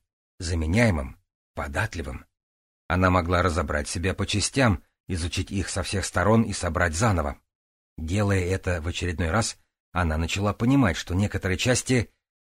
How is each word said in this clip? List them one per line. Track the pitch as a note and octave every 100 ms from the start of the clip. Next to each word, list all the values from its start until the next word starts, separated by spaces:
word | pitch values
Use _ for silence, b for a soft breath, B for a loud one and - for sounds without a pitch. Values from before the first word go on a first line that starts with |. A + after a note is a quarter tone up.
| _ _ _ -
заменяемым, | E2 E2+ D#2 G#2 A#2 D#2+ C2 - _ _ _ -
податливым. | D2 D2 G#2+ F2 C#2 C2 - _ _ _ _ _ -
Она | F2+ F#2
могла | F#2 E2 F2
разобрать | F2+ D#2+ D2 D2+ D2
себя | F#2 F2+
по | F2 G2
частям — | G#2 - C3+ A#2+ F2+ - _ -
изучить | F#2 E2 - -
их | F#2+ -
со | G2
всех | E2+ G2 -
сторон | - F2+ A2+
и | G#2+
собрать | F#2+ F2 E2 F2 D#2+
заново. | A#2 E2+ C#2+ - _ _ _ _ _ -
Делая | D#2+ G#2 G2+ G2 F2
это | F#2+ F#2 F2
в | E2+
очередной | - F2 D#2+ E2
раз, | G#2 A2 - _ _ _
она | F2 E2+ D#2
начала | E2 G2+ G2+
понимать, | - A#2+ C#3 G#2+ D#2+
что | -
некоторые | F2+ G2+ F#2 F#2+ F#2
части | B2+ B2 - B2+ - _ _ _ _